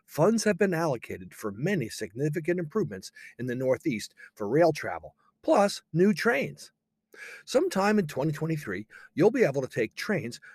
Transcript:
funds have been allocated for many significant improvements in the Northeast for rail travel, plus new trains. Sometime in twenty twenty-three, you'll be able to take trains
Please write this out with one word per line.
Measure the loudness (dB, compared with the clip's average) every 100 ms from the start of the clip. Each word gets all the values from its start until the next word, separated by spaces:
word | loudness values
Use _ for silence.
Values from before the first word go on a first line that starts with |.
| _
funds | 2 2 4
have | 0 2
been | 0
allocated | 2 0 -2 -6 -12 -12
for | -10 -8
many | -4 -2 0 -2
significant | -6 -10 -4 -4 -2 -2 -2
improvements | -2 -2 -4 -6 -12 -18 -20 -10
in | -6
the |
Northeast | -2 0 0 0 -4 -6 -16 -20
for | -8 0
rail | 4 4
travel, | 2 -6 -8 -12 -20 _ _
plus | 2 4 4 0 -4
new | 4 4
trains. | 4 0 0 -4 -8 -20 _ _ _ _ -20 -18 -18
Sometime | -2 0 2 2 4 2
in | 0
twenty | -2 -4
twenty-three, | -2 -2 -2 -4 -8 -10 -18 -10
you'll | 2 4
be | 4
able | 2 2
to | -4
take | -2 -4
trains | -4 -4 -4 -4 -10 -18